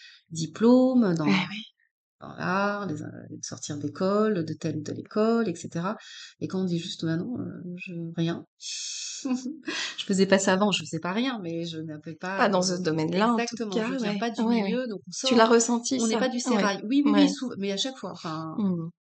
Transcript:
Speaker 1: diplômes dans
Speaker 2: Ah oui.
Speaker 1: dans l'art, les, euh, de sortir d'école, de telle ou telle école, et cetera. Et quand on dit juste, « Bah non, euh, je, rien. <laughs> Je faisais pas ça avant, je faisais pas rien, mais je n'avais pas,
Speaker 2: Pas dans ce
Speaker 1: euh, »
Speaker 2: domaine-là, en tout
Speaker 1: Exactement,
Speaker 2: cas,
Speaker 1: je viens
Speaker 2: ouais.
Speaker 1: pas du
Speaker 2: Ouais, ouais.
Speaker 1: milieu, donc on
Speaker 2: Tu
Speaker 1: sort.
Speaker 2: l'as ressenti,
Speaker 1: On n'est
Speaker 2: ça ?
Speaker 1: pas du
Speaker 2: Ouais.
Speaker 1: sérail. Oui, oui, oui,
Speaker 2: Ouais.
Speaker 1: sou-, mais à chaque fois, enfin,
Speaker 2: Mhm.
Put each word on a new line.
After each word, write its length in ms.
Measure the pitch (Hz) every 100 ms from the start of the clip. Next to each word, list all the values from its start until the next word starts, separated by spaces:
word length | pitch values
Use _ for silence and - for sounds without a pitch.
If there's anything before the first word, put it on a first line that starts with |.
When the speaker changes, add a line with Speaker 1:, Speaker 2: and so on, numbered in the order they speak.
| - - _
Speaker 1:
diplômes 840 | 160 156 - 226 254 254 254 202
dans 120 | 165 151
Speaker 2:
Ah 180 | 190 190
oui. 120 | 208 - _ _ _ _ _
Speaker 1:
dans 140 | 71
l'art, 520 | - 175 190 202 202 190
les, 160 | 151
euh, 40 | - 120 -
de 140 | -
sortir 340 | - - - 147
d'école, 640 | 147 - 190 208 220 190
de 80 | 160
telle 240 | 156 160 156
ou 40 |
telle 160 | 156 -
école, 480 | - 214 226 233 214
et 60 |
cetera. 420 | 170 - 165 185 226 - - - _
Et 80 | 156
quand 120 | 190
on 40 |
dit 140 | 185 170
juste, « 260 | 165 - 165
Bah 100 | 165
non, 180 | 220 226
euh, 60 | 180 - 180 180
je, 160 | 185 170 165 170
rien. 280 | 165 - - _
<laughs> 680 | - - - - - - 269 254 262 320 - - - -
Je 60 |
faisais 220 | - 190 190
pas 120 | 196
ça 160 | 196
avant, 180 | 190 208
je 80 | 170
faisais 160 | 156 165
pas 140 | 175
rien, 260 | 202 269 233
mais 220 | 165 165
je 140 | 170 160
n'avais 360 | 160 151 165
pas, 220 | 160 185 196
Speaker 2:
Pas 120 | 220
dans 140 | 185
ce 100 | 185
Speaker 1:
euh, » 40 | 180
Speaker 2:
domaine-là, 480 | 165 160 156 175 226
en 40 | 226
tout 60 |
Speaker 1:
Exactement, 280 | 233 233 214
Speaker 2:
cas, 120 | 190 226
Speaker 1:
je 140 | 269
viens 100 | 208
Speaker 2:
ouais. 40 | 202
Speaker 1:
pas 120 | 233
du 100 | 220
Speaker 2:
Ouais, 60 | 226
ouais. 160 | 233
Speaker 1:
milieu, 220 | 196 247 254
donc 120 | 190 180
on 40 |
Speaker 2:
Tu 180 | - 262
Speaker 1:
sort. 80 | 233
Speaker 2:
l'as 80 | 226
ressenti, 520 | 233 233 233 - 262
Speaker 1:
On 60 | 226
n'est 60 |
Speaker 2:
ça ? 40 | 220
Speaker 1:
pas 100 | 254
du 80 | 240
Speaker 2:
Ouais. 20 |
Speaker 1:
sérail. 400 | 262 214 202 196
Oui, 180 | 208 277
oui, 80 | 294
oui, 80 | 294
Speaker 2:
Ouais. 60 | 277
Speaker 1:
sou-, 240 | - 254 190
mais 120 | 196
à 40 | 196
chaque 200 | 262 262
fois, 140 | 190
enfin, 460 | 175 170 160 160 160
Speaker 2:
Mhm. 320 | 196 170 165 - _